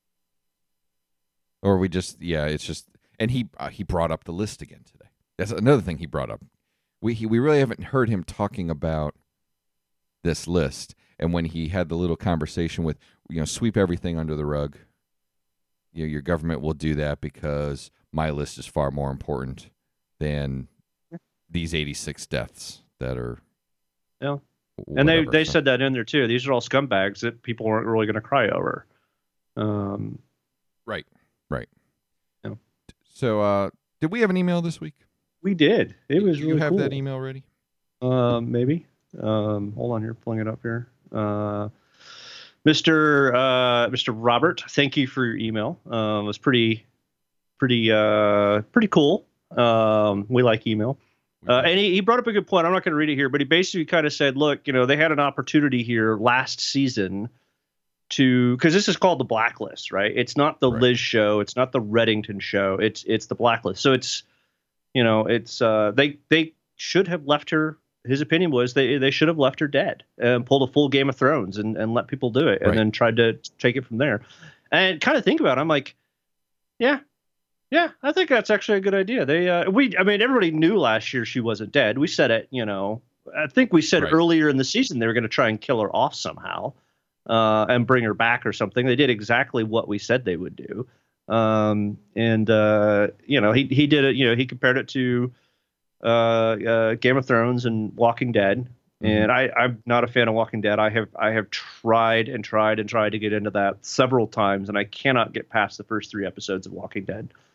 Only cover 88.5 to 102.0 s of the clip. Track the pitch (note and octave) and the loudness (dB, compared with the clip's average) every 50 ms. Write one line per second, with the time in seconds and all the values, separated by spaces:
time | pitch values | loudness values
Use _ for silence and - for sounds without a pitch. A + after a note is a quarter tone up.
88.5 | G2 - A2+ G2 - B2 B2 C3 B2 B2 D3 B2+ A#2+ G#2 G#2 - A#2 A#2+ C#3 - | -4 -4 -4 -2 -2 0 0 2 2 2 2 2 2 -2 -2 0 0 0 0 -2
89.5 | - B2 A2+ G#2+ A2 A2+ - - G#2 G2+ - - A#2 B2+ B2 G#2 F2 D#2+ F2+ - | -2 -2 -2 0 -2 -2 -2 -2 -4 -6 -2 0 -2 0 0 -2 -4 -4 -6 -10
90.5 | - - C2+ - - G2+ B2 - _ _ _ _ _ _ _ - G#2+ A2+ A2+ A2 | -12 -14 -14 -12 -10 -10 -12 -12 _ _ _ _ _ _ _ -2 0 0 2 2
91.5 | A2 A2 G#2+ G#2+ G#2+ G#2 G#2 G#2 G#2 - - _ _ A2 A#2 A2+ A2+ A2 A2 G#2+ | 2 2 2 2 0 0 -2 -4 -6 -8 -14 _ _ -2 0 2 2 2 4 4
92.5 | A2+ G#2+ G#2+ G#2+ G#2+ G#2+ G#2 G#2+ G#2 G2+ G#2 G2+ - - _ - C#3+ C3+ G#2 G#2+ | 4 4 4 4 4 4 4 4 4 2 2 0 -2 -8 _ 0 2 4 4 4
93.5 | A2 C3 C3+ C3 C#3 B2+ D3 C#3+ D3 D3 C3+ C3+ C3 B2+ C3+ A#2 A#2 A#2 C3+ B2+ | 4 4 2 2 2 2 4 4 4 4 4 2 2 2 2 2 2 2 0 -4
94.5 | C3 B2+ - B2+ B2+ C3 B2 - - C3+ B2+ B2 B2 A#2+ B2 B2 B2 _ _ _ | -4 0 0 2 2 0 -2 -4 -4 -2 0 0 0 0 -2 -4 -6 _ _ _
95.5 | _ _ _ _ _ _ _ _ _ _ - A2+ A#2 A#2 A#2 A2+ A2+ A2+ A2+ A2+ | _ _ _ _ _ _ _ _ _ _ -2 0 2 2 2 2 2 2 2 0
96.5 | A2+ G#2 G2+ A2+ A#2 A2+ A2+ A2 A2+ A2+ - B2 B2+ C3+ B2+ - B2+ A#2 A2+ A#2+ | 0 -2 0 0 0 2 2 0 0 0 2 2 2 2 2 2 2 2 2 2
97.5 | B2+ B2 B2 B2 A2+ A2 A2 G2+ - - A#2 A#2 A#2 - C3 B2 A2+ G#2+ G2 G2 | 0 0 -2 -2 -2 -2 -4 -6 -2 2 2 2 2 0 -4 0 2 2 2 2
98.5 | G2+ B2+ B2 - - _ _ _ _ _ - A2 G#2+ G#2+ G#2+ G#2+ B2 B2+ C3+ B2 | 2 0 -4 -8 -14 _ _ _ _ _ -2 0 2 2 4 2 2 2 0 0
99.5 | - A#2+ A#2+ B2+ A#2+ G#2+ - B2 A#2+ A#2+ A#2+ A#2 A#2+ B2+ A#2 A2+ A2 A2+ A2 - | 0 0 0 0 -2 -6 -2 0 2 2 2 2 2 2 2 2 2 0 -2 -2
100.5 | - A2 G2+ G#2 G#2 G#2 G#2+ G#2+ G#2 A#2 G#2+ - - - - G#2+ A2 A2 G#2+ - | -4 -2 0 0 2 2 2 2 0 0 -2 -4 -4 -2 -2 0 0 0 -2 -4
101.5 | - - - - - - - A2+ A2+ A2+ | -8 -12 -12 -14 -18 -6 0 2 2 4